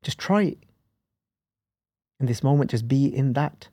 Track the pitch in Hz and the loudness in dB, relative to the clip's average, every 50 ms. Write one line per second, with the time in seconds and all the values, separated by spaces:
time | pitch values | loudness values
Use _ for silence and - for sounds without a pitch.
0 | _ - - - - - 190 208 208 160 - - _ _ _ _ _ _ _ _ | _ -10 -10 -10 -2 0 2 2 2 0 -2 -6 _ _ _ _ _ _ _ _
1 | _ _ _ _ _ _ _ _ _ _ _ _ _ _ _ _ _ _ _ _ | _ _ _ _ _ _ _ _ _ _ _ _ _ _ _ _ _ _ _ _
2 | _ _ _ _ 139 123 117 - - 135 143 143 143 - - 117 113 117 135 135 | _ _ _ _ -2 -2 -2 0 2 2 2 2 2 0 -2 -4 -2 0 0 2
3 | 139 139 - 135 135 135 120 135 147 147 - _ - - | 2 0 0 0 -2 0 0 0 -2 -4 -6 _ -20 -20